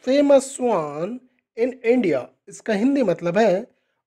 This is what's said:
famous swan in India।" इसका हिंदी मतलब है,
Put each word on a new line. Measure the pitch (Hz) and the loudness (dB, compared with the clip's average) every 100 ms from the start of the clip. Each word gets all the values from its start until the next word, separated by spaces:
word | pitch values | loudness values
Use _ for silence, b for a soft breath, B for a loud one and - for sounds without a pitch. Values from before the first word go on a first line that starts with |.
| - | -2
famous | 277 285 277 269 - | 2 4 4 2 -6
swan | 247 196 151 143 185 254 _ _ _ - | -2 -2 -2 -6 -8 -10 _ _ _ -4
in | 254 247 226 | -4 -2 0
India।" | 254 196 135 - _ - | 2 2 -2 -4 _ -20
इसका | - - | -18 -6
हिंदी | 202 247 277 | 0 0 0
मतलब | 214 165 170 180 | 0 -2 -2 2
है, | 226 180 247 _ _ _ | 2 2 -4 _ _ _